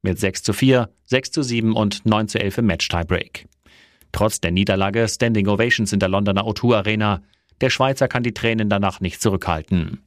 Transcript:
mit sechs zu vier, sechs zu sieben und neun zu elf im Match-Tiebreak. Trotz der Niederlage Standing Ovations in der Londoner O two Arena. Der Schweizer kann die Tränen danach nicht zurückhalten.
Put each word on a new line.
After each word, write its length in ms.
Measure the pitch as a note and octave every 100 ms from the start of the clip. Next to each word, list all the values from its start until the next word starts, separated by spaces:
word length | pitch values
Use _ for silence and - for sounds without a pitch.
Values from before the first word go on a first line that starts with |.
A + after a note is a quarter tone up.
mit 160 | F#2+ F2+
sechs 240 | F#2+ -
zu 100 | -
vier, 380 | G2 C3+ B2+ A2+ _ _
sechs 240 | B2+ -
zu 120 | -
sieben 300 | B2+ A#2 A2
und 320 | G#2+ G#2 -
neun 240 | A2+ G#2+ A2
zu 100 | -
elf 200 | G2+ G#2+
im 80 | A#2
Match-Tiebreak. 800 | E2 - F2 E2 F2+ - - - _ _ - _ _ _
Trotz 280 | - G#2+ -
der 80 | F2
Niederlage 580 | F2 G2+ G2 G2 G#2+ A2+
Standing 400 | - A#2 A2 G2
Ovations 460 | G2+ A#2+ - G2+
in 40 | G2+
der 120 | F#2+
Londoner 360 | F#2+ G2+ G2 G#2
O 60 |
two 220 | G#2 A#2+
Arena. 480 | A2+ G2+ G#2+ G#2+ F#2+ - _ _ _
Der 80 | C3
Schweizer 360 | - C3 C3+ B2+
kann 160 | B2
die 120 | A#2
Tränen 340 | G2+ A2+ A2+ G#2
danach 320 | G2+ G2+ -
nicht 220 | F#2 -
zurückhalten. 800 | A2 F#2+ - D#2+ - F#2 D#2 -